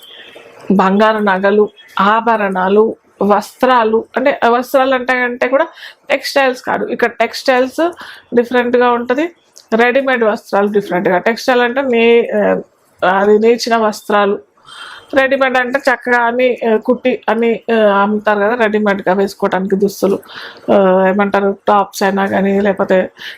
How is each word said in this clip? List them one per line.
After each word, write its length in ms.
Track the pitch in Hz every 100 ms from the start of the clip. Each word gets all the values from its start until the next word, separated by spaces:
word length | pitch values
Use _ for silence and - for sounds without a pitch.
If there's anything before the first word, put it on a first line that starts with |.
| - - - - - - -
బంగారు 460 | 196 190 196 214 220
నగలు, 520 | 208 185 196 208 208 _ - -
ఆభరణాలు, 960 | 202 220 226 220 196 185 185 208 226 - _ -
వస్త్రాలు, 840 | 196 202 208 - 254 254 220 220 226 -
అంటే 220 | 269 - 233
వస్త్రాలు 480 | 240 240 277 262 262
అంటే, 180 | 247
అంటే 340 | 254 247 247 254
కూడా 200 | 269 339 - - - -
టెక్స్టైల్స్ 520 | 277 - 277 269 254
కాదు, 240 | - - -
ఇక్కడ 240 | 240 233
టెక్స్టైల్స్ 800 | - 226 - - 247 262 277 339 339 - - - 240
డిఫరెంట్గా 560 | 240 254 240 247 247
ఉంటది, 400 | 240 240 254 339 - _ - - 226
రెడీమేడ్ 480 | 240 254 269 254
వస్త్రాలు 440 | 220 233 - 202 202
డిఫరెంట్గా. 500 | 208 202 175 202 180
టెక్స్టైల్ 440 | 220 226 - 247
అంటే 200 | 240 262
నే-, 440 | 269 233 233 233 214 208
ఆ, 840 | 190 185 - _ _ - 180 190
అది 200 | 208 214
నేచిన 380 | 220 233 - 226
వస్త్రాలు, 640 | 214 208 - 208 202 208 - _ - - - - -
రెడీమేడ్ 440 | 277 262 269 262 254
అంటే 220 | 247 262
చక్కగా 420 | 269 240 - 247
అన్ని, 360 | 240 240 254 226 233
ఆ, 20 | 220
కుట్టి 460 | 226 247 254 226 -
అన్ని, 300 | 220 233 220 -
ఆ, 20 | 226
అమ్ముతారు 640 | 208 196 202 214 208 208
కదా, 160 | 202 240
రెడీమేడ్గా 580 | 220 214 208 196 180
వేసుకోవడానికి 600 | 190 196 - 196 185 190 196
దుస్తులు, 440 | 202 - 190 196 - - - - -
ఆ, 360 | 208 190 185 190
ఏమంటారు 500 | 202 202 196 202 196 -
టాప్స్ 360 | 208 190 -
అయినా 220 | 196 196 196
కానీ 360 | 202 196 196
లేకపోతే 480 | 202 185 196 185 185 - -